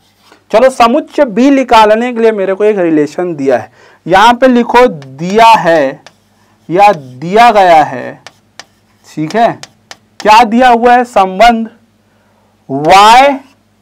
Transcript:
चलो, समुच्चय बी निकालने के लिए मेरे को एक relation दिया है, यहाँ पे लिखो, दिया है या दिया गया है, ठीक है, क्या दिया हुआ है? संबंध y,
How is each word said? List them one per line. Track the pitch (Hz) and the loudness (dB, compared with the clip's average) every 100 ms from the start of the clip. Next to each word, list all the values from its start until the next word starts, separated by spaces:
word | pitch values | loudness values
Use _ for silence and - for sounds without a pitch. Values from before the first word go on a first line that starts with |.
| _ _ _ _ _ | _ _ _ _ _
चलो, | 214 262 | 0 0
समुच्चय | 262 233 294 311 - | 0 -2 -2 -4 -4
बी | 269 196 277 | -4 0 0
निकालने | 269 262 226 214 220 247 | 0 0 2 2 0 -4
के | 226 | -4
लिए | 226 | -2
मेरे | 208 190 | -2 -4
को | 190 | -2
एक | 208 202 | -2 -2
relation | 170 151 147 - 180 147 | -2 -2 -4 -6 -10 -6
दिया | 135 117 | -4 -4
है, | - _ _ _ 160 | -6 _ _ _ -2
यहाँ | 190 233 | 2 2
पे | 240 262 | 2 0
लिखो, | 240 233 240 254 | 0 0 0 0
दिया | 160 135 135 175 214 226 165 | -2 -16 -14 -4 2 2 2
है | 170 165 135 - - _ _ _ _ _ - | 0 0 -2 -6 -18 _ _ _ _ _ -6
या | 175 208 | 0 0
दिया | 170 131 127 165 214 240 | 0 -8 -14 -4 0 2
गया | 208 185 156 | 2 2 2
है, | 139 123 123 143 - _ _ - - _ _ _ _ | 0 -6 -14 -16 -20 _ _ -20 -20 _ _ _ _
ठीक | 156 156 214 | -12 -6 -2
है, | 220 139 - _ - - _ - | -2 -4 -16 _ -20 -20 _ -6
क्या | 202 220 | 0 2
दिया | 226 233 254 | 2 0 0
हुआ | 233 240 | 2 2
है? | 247 | 0
संबंध | 240 208 190 185 233 226 220 _ _ _ _ _ _ _ _ _ - | -2 -2 -2 2 2 0 -6 _ _ _ _ _ _ _ _ _ -12
y, | 139 156 190 214 247 285 269 - _ _ _ | -6 0 2 4 4 2 -2 -12 _ _ _